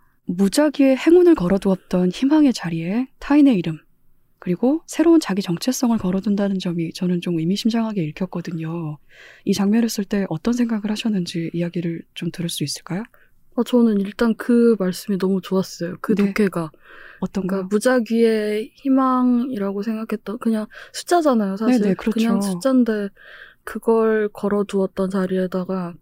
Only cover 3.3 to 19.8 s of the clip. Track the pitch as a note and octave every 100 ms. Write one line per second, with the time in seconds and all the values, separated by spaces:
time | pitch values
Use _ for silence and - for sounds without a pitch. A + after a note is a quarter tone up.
3.3 | D4 C#4 G3+ E3 D#3 _ _ _ _ _
4.3 | - F3+ F3 B3 D#4+ - - E4 E4 -
5.3 | G3 F#3 E3+ - B3+ A#3+ A3+ F3+ F#3+ G#3
6.3 | G3+ G3+ F#3+ F#3 E3+ D#3+ - F3+ F3 F3
7.3 | E3 E3 G3+ A3+ A3+ A3 G3+ D3+ - F#3
8.3 | F3 E3 E3 D#3+ E3+ D#3 D3+ _ - -
9.3 | - - G3 G3 A3+ A3+ - G3 G#3 F#3+
10.3 | D#3+ A#3 A#3+ A#3 G#3+ G#3 G#3+ A3+ G3 F3
11.3 | E3+ E3 E3+ F3 E3+ E3+ E3 - - E3+
12.3 | - E3+ - D3 - - F3 A#3 _ _
13.3 | _ _ - A#3 B3 A#3 G3+ G3 - A#3
14.3 | A3 - A#3+ A#3 A3 F#3 F3+ - F#3+ F#3+
15.3 | F#3+ - D#3+ - - E3+ - - G3+ G3+
16.3 | G3 G3 F3 D#3+ - - - - - F#3
17.3 | G3 F#3 F#3+ F#3 G#3 B3+ B3+ G#3+ A3+ A3+
18.3 | A3 G#3+ G#3 A#3+ _ C4+ C4+ C4 B3+ B3+
19.3 | A#3+ C4 G#3+ G3 G3